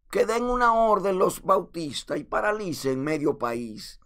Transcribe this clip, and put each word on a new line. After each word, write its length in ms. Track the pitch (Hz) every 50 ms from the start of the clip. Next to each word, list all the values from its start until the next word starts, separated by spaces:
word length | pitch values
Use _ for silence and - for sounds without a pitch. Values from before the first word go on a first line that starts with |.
| _ -
que 140 | - 196 196
den 200 | 202 220 233 240
una 280 | 247 247 247 247 233 226
orden 460 | 226 226 220 208 202 180 196 190 185
los 240 | 202 - - - -
bautistas 760 | 165 190 185 175 - - 170 165 147 123 - - - 151 160
y 60 | 151
paralicen 800 | - - 214 214 214 208 214 214 180 147 127 135 135 131 131 135
medio 320 | 151 156 151 143 151 143
país. 640 | 127 123 120 120 120 120 117 107 101 - - - - _